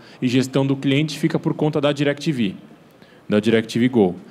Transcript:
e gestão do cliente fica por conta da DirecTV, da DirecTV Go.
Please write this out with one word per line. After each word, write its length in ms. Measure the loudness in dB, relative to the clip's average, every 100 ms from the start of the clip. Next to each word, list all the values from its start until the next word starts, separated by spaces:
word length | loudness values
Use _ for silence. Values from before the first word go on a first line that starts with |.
| -20 -6
e 60 | 0
gestão 400 | 0 2 0 0
do 80 | 0
cliente 420 | 0 0 0 -2
fica 220 | -2 -2
por 140 | -2
conta 260 | -2 -2 0
da 140 | -2
DirecTV, 600 | 0 -2 0 -4 -2 -2 -4 -18 -20 -20 -20 -20 -20 -2
da 100 | 0
DirecTV 480 | 2 2 0 0 2
Go. 280 | 4 2 0 -14